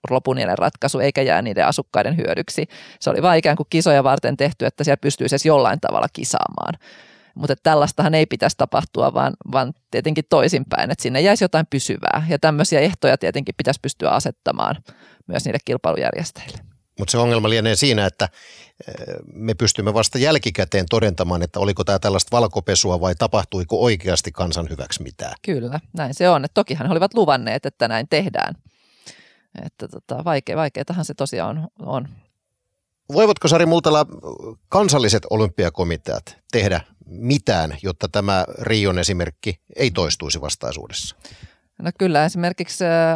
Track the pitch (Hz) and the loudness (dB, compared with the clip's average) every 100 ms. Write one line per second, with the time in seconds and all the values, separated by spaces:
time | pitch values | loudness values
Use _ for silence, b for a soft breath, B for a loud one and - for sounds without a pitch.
0 | - 131 131 127 104 90 95 - 147 135 | -2 -2 0 0 0 0 0 0 -4 0
1 | 139 139 135 82 113 95 78 - - - | 0 2 2 2 0 0 2 0 -2 0
2 | 104 160 - 85 - - 151 B B B | 0 0 -2 -2 -4 -4 -6 B B B
3 | - - 170 165 160 147 151 165 170 143 | -2 2 4 4 4 0 0 0 4 4
4 | 135 139 - 135 139 131 120 - 147 143 | 4 2 0 0 -2 0 -4 -2 0 0
5 | 147 - 120 135 156 147 120 117 - 53 | 0 -2 -2 0 4 4 4 0 -2 0
6 | - - - - - - 50 - B B | -2 -4 -4 -2 -2 -4 -8 -10 B B
7 | B B B - 147 139 - 156 147 - | B B B -8 -4 0 4 4 4 2
8 | 147 160 156 - - - - - 165 - | 2 4 2 2 0 0 0 0 -2 0
9 | 135 123 135 - - 131 127 - _ 123 | 0 2 -2 -2 -4 -2 -2 -6 _ -4
10 | 160 156 156 156 135 160 135 - - 143 | -2 -2 2 4 4 2 -2 -2 -2 -2
11 | - 131 180 208 185 160 156 135 - 110 | -2 2 4 4 2 2 0 -2 -4 -4
12 | - - 160 151 160 147 151 151 156 180 | -2 0 0 2 2 2 2 2 2 0
13 | 135 135 185 143 135 - 131 135 - - | 2 2 0 -4 -6 -4 -2 -2 -4 -4
14 | 78 95 - - - 50 52 - b b | 0 0 -2 -6 -4 -2 -2 -4 b b
15 | b b - - - - - 123 - 80 | b b -8 -6 -4 -6 -4 -4 -2 -2
16 | 58 - 170 - - - - _ _ - | -2 -4 -8 -12 -18 -18 -20 _ _ -10
17 | 98 120 120 117 107 113 110 107 143 110 | -4 0 2 2 2 2 2 2 2 2
18 | 98 - 95 B B B B B - - | 0 0 -4 B B B B B -18 -14
19 | - - 78 - 110 101 113 - 104 107 | -12 -14 -14 -10 -6 -2 -2 0 -2 0
20 | 110 135 135 156 120 95 95 101 90 113 | 0 0 2 2 0 -4 -2 -2 0 2
21 | 107 85 87 87 85 - 98 95 98 98 | 2 0 -2 -2 -4 -2 -2 -2 0 0
22 | 104 98 - 120 113 104 95 95 98 90 | 2 0 0 0 0 0 -2 0 0 0
23 | 92 85 113 110 95 98 85 - 120 101 | -2 0 0 0 -2 -4 -2 0 2 0
24 | 90 85 - - 90 82 82 78 67 - | 0 -2 -2 -4 -4 -4 -6 -8 -10 -10
25 | 65 - - - - 156 117 147 - 170 | -12 -12 -14 -12 -6 -6 -6 -8 -10 -8
26 | 143 139 180 160 135 - 190 151 135 165 | -6 0 4 4 2 -2 -2 -2 -2 0
27 | 190 233 175 131 110 120 135 - 117 113 | 0 2 2 2 0 -4 -4 -2 -2 -2
28 | 117 151 190 - - - _ b b b | 0 0 0 -2 -4 -6 _ b b b
29 | b b b b b - - - - - | b b b b b -16 -14 -14 -16 -14
30 | - 123 165 147 - - 156 - 139 175 | -12 -8 -2 -2 -2 -4 -4 -6 -6 -6
31 | 151 147 - 107 87 143 156 - 139 135 | -6 -6 -6 -4 -6 -6 -10 -12 -8 -8
32 | 131 - _ _ _ _ _ _ _ _ | -8 -16 _ _ _ _ _ _ _ _
33 | - 143 214 202 160 165 170 170 160 151 | -2 4 4 4 4 4 6 4 4 2
34 | 147 - 78 - - 110 - 190 202 139 | 2 -4 -16 -14 -16 -18 -2 2 4 4
35 | 113 110 - 110 107 - 87 - 87 82 | 4 2 0 0 0 0 -2 0 -2 -2
36 | - 55 - - _ 120 101 87 - _ | -4 -8 -8 -20 _ 0 2 0 -4 _
37 | - 90 120 143 - 98 80 73 - 85 | -20 -8 0 0 2 0 0 -4 -8 -6
38 | 98 104 101 95 90 - 120 110 101 90 | -4 -2 0 0 -2 -4 -2 2 2 0
39 | 85 90 82 - - 92 _ - 131 92 | 0 -2 -4 -6 -8 -10 _ -2 -2 0
40 | 82 - 76 82 73 - 62 71 - - | -2 -2 -6 -6 -6 -8 -8 -10 -12 -12
41 | - - B B B B B - 170 - | -12 -14 B B B B B -10 -8 -2
42 | 185 151 156 180 175 180 175 - 175 165 | 0 2 2 0 -4 -4 -8 -4 0 2
43 | 165 | 2